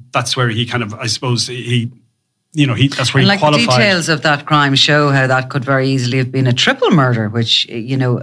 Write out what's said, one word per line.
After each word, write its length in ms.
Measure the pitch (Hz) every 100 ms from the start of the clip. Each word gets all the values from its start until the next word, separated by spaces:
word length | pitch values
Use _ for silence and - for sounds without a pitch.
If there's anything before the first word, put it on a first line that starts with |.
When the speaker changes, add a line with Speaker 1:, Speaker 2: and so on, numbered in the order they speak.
| -
Speaker 1:
that's 240 | 135 120 -
where 120 | 120
he 160 | 110 120
kind 160 | 123
of, 100 | 110
I 120 | 110 120
suppose, 400 | - 131 117 -
he, 420 | 123 117 120 117 - _ _ _ _ _
you 140 | 156 143
know, 60 |
he, 120 | 107 135
that's 260 | - 135
where 80 | 139
Speaker 2:
And, 60 | 135
Speaker 1:
he 20 |
Speaker 2:
like, 120 | 202
Speaker 1:
qualified. 260 | 151 151 233
Speaker 2:
the 40 |
details 360 | 127 208 185 165
of 140 | 156
that 240 | 160 143 -
crime 300 | 151 143 135
show 340 | - 147 147
how 160 | 139 127
that 240 | 131 127
could 140 | 139
very 260 | 127 135 135
easily 280 | 135 123 131
have 120 | 123
been 160 | 131 127
a 60 |
triple 400 | 127 - 277 466
murder, 360 | 190 127 117 107
which, 380 | 117 113 - -
you 280 | 117 113 135
know, 260 | 127 120